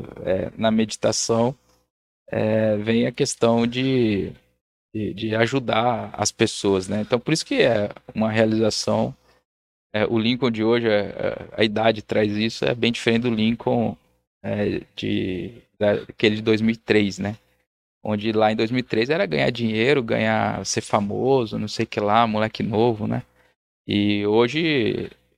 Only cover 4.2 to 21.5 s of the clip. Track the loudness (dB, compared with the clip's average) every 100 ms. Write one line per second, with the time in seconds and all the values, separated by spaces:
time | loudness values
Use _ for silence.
4.2 | -4 -10 _ _ _ _ _ -8 -6 -6
5.2 | -2 0 2 0 0 0 0 -2 -4 -4
6.2 | -4 0 -2 0 0 2 0 -4 -2 -2
7.2 | 0 -4 -2 0 2 2 -2 -6 -10 -2
8.2 | 0 4 4 4 0 0 -2 0 -2 -6
9.2 | _ _ _ _ _ _ _ -2 0 0
10.2 | 0 0 0 0 2 2 2 2 0 -4
11.2 | -6 -6 -8 0 0 2 2 0 -2 0
12.2 | 0 0 -2 -2 -2 0 0 0 0 2
13.2 | 2 0 0 0 0 0 -2 -4 _ _
14.2 | _ _ -6 -2 -2 -2 -6 -8 -4 -2
15.2 | -2 -6 -8 -14 -20 -2 0 0 -4 0
16.2 | 2 2 2 2 2 0 2 2 2 -2
17.2 | -6 -8 _ _ _ _ _ _ -6 -4
18.2 | -2 2 2 2 0 -2 -2 0 0 0
19.2 | 0 0 0 0 -2 2 2 2 0 0
20.2 | 0 0 0 -2 -4 -6 -2 0 0 -2
21.2 | 2 2 0